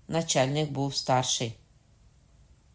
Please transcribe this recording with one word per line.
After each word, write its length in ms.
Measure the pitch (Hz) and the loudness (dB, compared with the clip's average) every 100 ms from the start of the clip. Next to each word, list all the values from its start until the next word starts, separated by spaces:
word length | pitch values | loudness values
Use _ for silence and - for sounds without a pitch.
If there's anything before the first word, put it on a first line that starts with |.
| - | -4
Начальник 640 | 160 165 147 131 147 151 | -2 2 2 2 0 -2
був 240 | 135 139 - | -2 -2 -2
старший". 580 | - 127 131 - 117 - - _ _ _ - _ _ - - - _ | 2 2 2 -2 -4 -8 -20 _ _ _ -20 _ _ -20 -20 -20 _